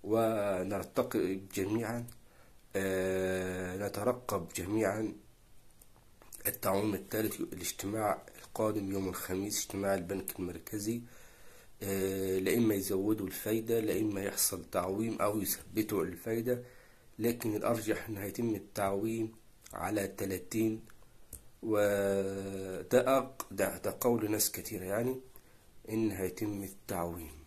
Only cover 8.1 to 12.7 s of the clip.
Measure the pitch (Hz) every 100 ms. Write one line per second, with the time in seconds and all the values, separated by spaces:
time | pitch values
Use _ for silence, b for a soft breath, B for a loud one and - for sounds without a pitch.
8.1 | - - - - - 110 107 95 98 95
9.1 | 90 - 92 104 104 - 98 98 98 87
10.1 | 98 95 - 90 87 - 110 101 120 120
11.1 | B B B B B B - 98 98 95
12.1 | 95 95 95 95 117 113